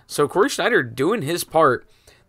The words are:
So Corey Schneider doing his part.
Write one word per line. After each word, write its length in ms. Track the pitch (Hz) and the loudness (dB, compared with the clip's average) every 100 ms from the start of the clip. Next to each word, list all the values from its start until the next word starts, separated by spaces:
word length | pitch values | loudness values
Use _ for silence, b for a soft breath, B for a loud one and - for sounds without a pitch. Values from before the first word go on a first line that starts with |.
| b | b
So 220 | - 147 | -2 0
Corey 200 | 175 269 | 0 0
Schneider 360 | - 175 196 | 0 0 0
doing 400 | 120 117 156 160 | -2 -2 -2 -2
his 200 | 143 175 | -4 -6
part. 460 | - 160 151 117 - b b b | -2 2 4 2 -6 b b b